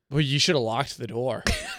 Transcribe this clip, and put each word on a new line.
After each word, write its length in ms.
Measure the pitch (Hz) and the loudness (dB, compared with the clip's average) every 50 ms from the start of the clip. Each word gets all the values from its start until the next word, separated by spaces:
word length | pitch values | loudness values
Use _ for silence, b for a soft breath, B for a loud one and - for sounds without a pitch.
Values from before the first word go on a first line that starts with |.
| _ - | _ -4
Well, 100 | 131 147 | 0 0
you 180 | 156 135 139 147 | 2 2 2 2
should 160 | - - 175 | 4 4 4
have 60 | 143 117 | 4 2
locked 360 | 110 110 123 139 - - - | 2 0 0 -2 -2 -4 -10
the 80 | 123 | -8
door. 380 | 113 107 117 123 131 113 104 - - | -6 -4 -2 -2 -2 -2 0 0 0
<laughs> 60 | - B B B B | 0 B B B B